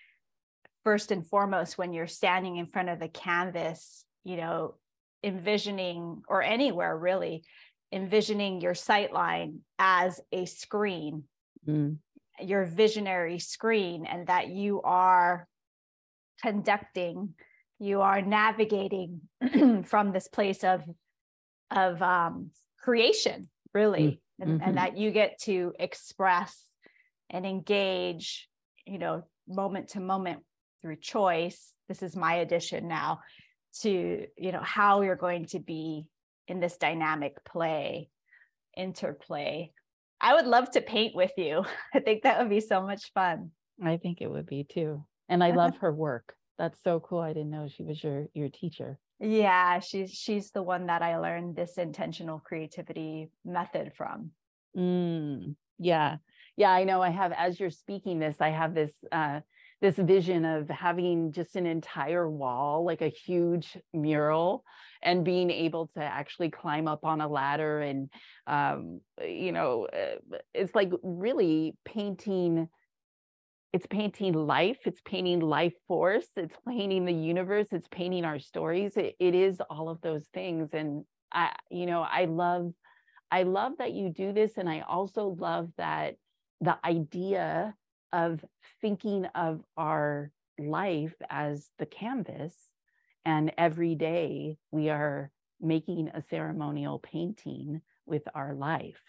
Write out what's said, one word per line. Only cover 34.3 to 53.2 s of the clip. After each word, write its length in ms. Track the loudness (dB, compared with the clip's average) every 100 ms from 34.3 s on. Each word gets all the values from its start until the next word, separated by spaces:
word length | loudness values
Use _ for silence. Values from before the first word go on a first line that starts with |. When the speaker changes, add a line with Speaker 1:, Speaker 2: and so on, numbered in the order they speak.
| -8
Speaker 1:
you 140 | -6
know, 100 | -4
how 380 | -2 4 6 6
you're 140 | 4 2
going 300 | 0 -2 -4
to 120 | -8
be 460 | -8 -8 -6 -8 -10 _ _ _ -10
in 120 | -4
this 180 | -4 0
dynamic 640 | -2 0 0 -2 -4 -8
play, 680 | -10 -4 -2 -2 -4 -8 -12 _ _ -20 _ _ _ -10
interplay. 960 | -10 -6 -8 -8 -10 -6 -4 -6 -10 _ _ _ _ 2
I 120 | 6 6
would 120 | 8
love 240 | 6 6
to 100 | 2
paint 320 | 2 2 2 2
with 160 | 2 2
you. 260 | 0 0 0 -4
<laughs> 140 | 0
I 60 | 2
think 240 | 4 4
that 160 | 4 4
would 100 | 4
be 120 | 2
so 200 | 2 0
much 300 | 0 -6 -4
fun. 380 | 0 2 0 -6 -16 _ -6
Speaker 2:
I 140 | -2 0
think 240 | -2 -4
it 100 | -6
would 160 | -6 -6
be 160 | -6
too. 420 | -6 -4 -2 -4 -10 _ 0
And 160 | 4
I 80 | 6
love 260 | 6 4 2
Speaker 1:
<laughs> 40 |
Speaker 2:
her 120 | 0
work. 400 | 0 -2 -4 -8 -20 _ -6
That's 240 | -6 -2
so 180 | 0 0
cool. 200 | 0 -4
I 140 | -4
didn't 180 | -4 -6
know 160 | -6 -8
she 160 | -10
was 200 | -10 -6
your, 240 | -4 -4 -6
your 160 | -6 -6
teacher. 480 | -6 -8 -8 -10 -12 _ -6
Speaker 1:
Yeah, 600 | 2 4 6 6 6 2
she's, 320 | 0 -6 -6
she's 400 | -6 -4 -4 -4
the 120 | -4
one 240 | -2 -2 0
that 140 | 0
I 160 | 0 0
learned 380 | -2 -4 -6 -6
this 220 | -6 -4
intentional 640 | -6 -6 -8 -6 -8 -10
creativity 880 | -8 -10 -8 -12 -12 -8 -8 -8